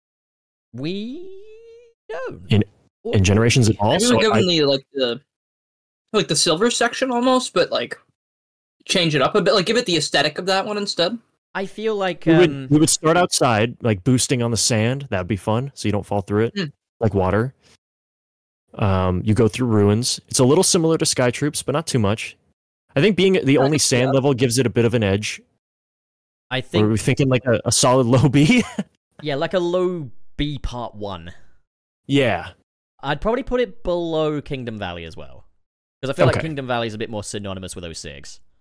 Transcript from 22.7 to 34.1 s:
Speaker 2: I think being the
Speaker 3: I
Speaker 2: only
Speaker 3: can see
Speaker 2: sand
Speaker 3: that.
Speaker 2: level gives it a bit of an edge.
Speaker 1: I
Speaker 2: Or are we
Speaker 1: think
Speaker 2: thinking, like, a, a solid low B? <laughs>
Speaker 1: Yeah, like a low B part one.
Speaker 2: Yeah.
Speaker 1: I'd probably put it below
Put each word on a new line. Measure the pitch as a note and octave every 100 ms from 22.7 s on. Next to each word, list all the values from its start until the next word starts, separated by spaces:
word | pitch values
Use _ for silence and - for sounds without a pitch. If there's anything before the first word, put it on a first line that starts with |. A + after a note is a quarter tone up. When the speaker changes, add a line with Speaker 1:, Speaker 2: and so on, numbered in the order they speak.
| _ _ C#3
Speaker 2:
I |
think | F#3 F3
being | F#3+ F#3+
the | C3 C#3
Speaker 3:
I |
Speaker 2:
only | C3+ D3+
Speaker 3:
can |
see | - B2
Speaker 2:
sand | B2+
Speaker 3:
that. | C3+
Speaker 2:
level | C3+
gives | B2 C3 A#2+
it | A#2+
a |
bit | A#2+ A2+
of | A#2+
an |
edge. | G2+ G2 G#2+ - _ _ _ _ _ _ _ _ _ _ -
Speaker 1:
I | B2+ -
Speaker 2:
Or | F3 G#2+
are |
we | A2
Speaker 1:
think | - B2+
Speaker 2:
thinking, | C#3
like, | B2+ B2+
a, | A2+ -
a |
solid | - C3 C3 A#2+
low | B2+ C#3
B? | C#3 D3 B3 -
<laughs> | - - _ _ -
Speaker 1:
Yeah, | D3 C#3
like | E3
a | F#3
low | F3 F3+ F3+ F3+ C#3 - - -
B | D3 C#3+
part | - B2 A2+ G#2
one. | G2+ F2+ E2 - - - _ _ _ _ -
Speaker 2:
Yeah. | C#3 B2+ F2 F2 - _ _ _ _
Speaker 1:
I'd | C#3 D3
probably | G#3 B3
put | B3 B3
it | B3 -
below | - F3 E3+